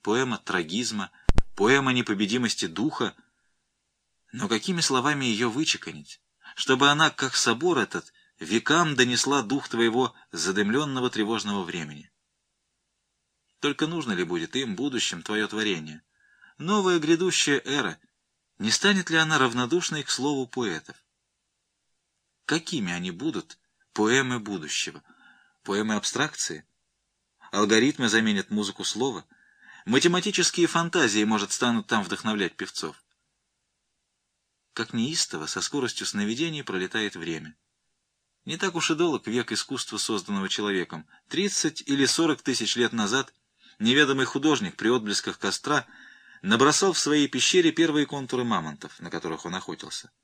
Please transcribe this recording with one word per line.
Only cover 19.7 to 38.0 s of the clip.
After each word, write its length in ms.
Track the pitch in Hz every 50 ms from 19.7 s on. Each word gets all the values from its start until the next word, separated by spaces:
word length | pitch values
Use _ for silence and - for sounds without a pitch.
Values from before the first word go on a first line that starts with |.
| 156 180 175 - 160 151
к 80 | 139 -
слову 380 | - - 127 143 147 135 127 123
поэтов? 480 | - 127 120 104 82 78 - - - _ _ _ _ _ _ _ _ _ _ _ _ _ _ _ _ _ _ _ _ _ _ _ _ _ _ _ _ _ _
Какими 480 | - 147 165 160 - 180 139 101 87
они 200 | 87 87 90 92
будут, 440 | 85 87 135 160 135 95 - _ - _ _ _ _ _ _ _
поэмы 480 | _ - 107 110 123 135 135 127 127 117
будущего, 600 | 104 104 101 90 78 73 - - - 87 78 76 _ _ - _ _ - _ _ _ _ _ _
поэмы 320 | _ - 98 101 107 110 107
абстракции? 720 | 104 - - - 120 143 156 - - - - 80 76 _ _ _ _ _ _ _ _ _ _ _ _ _ _ _ _ - -
Алгоритмы 560 | - 98 107 101 110 110 123 143 147 - 127 110
заменят 420 | 104 113 110 110 104 98 95 -
музыку 320 | 104 107 104 101 95 -
слова, 420 | 95 - - 107 127 139 113 87 - _ _ _ _ _ _ _ - - - - -
математические 800 | 98 117 139 151 175 175 180 175 208 190 185 170 - - - 170
фантазии, 560 | 160 - 170 170 170 - 180 143 110 101 107
может, 300 | 107 107 110 104 101 -
станут 340 | - - 127 123 117 113 101
там 160 | - 120 110
вдохновлять 540 | 95 87 104 - - 110 107 104 95 85 -
певцов. 440 | - 92 - - - - 78 73 - _ _ _ _ _ _ _ _ _ _ _ _ _ _ _ _ _ _ _ _ _ _ _ _ _ _ _ _ _ _ _ _ _ _
Как 200 | _ - 113 -
неистово, 540 | - 117 113 143 165 - - - 92 80 78
со 140 | 78 - -
скоростью 440 | - - - 147 127 117 - - 101
сновидений 600 | - - 104 101 104 113 127 160 170 156 147 127
пролетает 500 | - 101 92 95 92 - 110 107 101 -
время. 420 | 90 82 85 82 78 78 78 - _ _ _ _ _ _ _ _ _